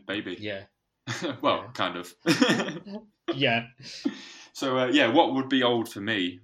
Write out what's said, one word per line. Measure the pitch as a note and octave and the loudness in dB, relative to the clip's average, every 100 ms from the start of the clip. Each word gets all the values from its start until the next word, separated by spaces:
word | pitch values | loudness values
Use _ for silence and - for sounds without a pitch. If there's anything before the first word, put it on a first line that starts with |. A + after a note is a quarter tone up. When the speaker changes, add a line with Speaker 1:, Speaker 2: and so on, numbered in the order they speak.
| - | -8
Speaker 1:
baby. | G2+ G2 F2+ | -6 -6 -8
Speaker 2:
Yeah. | G#2 G2 G2 _ _ _ - | -8 -10 -12 _ _ _ -10
Speaker 1:
<laughs> | B2 E3 B2+ | -6 -6 -2
Well, | C#3 G2 - | 0 0 -2
Speaker 2:
Yeah. | |
Speaker 1:
kind | - F#2 F2 | -4 -4 -4
of. | F2+ - | -10 -4
<laughs> | - D#3 B3 - F#3+ E3 G3+ G#3 - _ - C3+ | 0 4 4 4 0 -8 -12 -14 -16 _ -8 0
Speaker 2:
Yeah. | C3+ A#2 A#2+ _ - - - - - - - | 2 2 -2 _ -18 -8 -8 -8 -16 -20 -20
Speaker 1:
So, | - C3+ B2+ | -6 -2 0
uh, | B2+ | 2
yeah, | D3 A#2+ | 4 6
what | C#3 - C3+ | 6 4 0
would | C3 | 0
be | C3+ | 2
old | B2 A#2+ G#2+ | 4 2 -2
for | G#2+ | -6
me | G2+ G#2+ F2+ F2+ | -2 0 -2 -4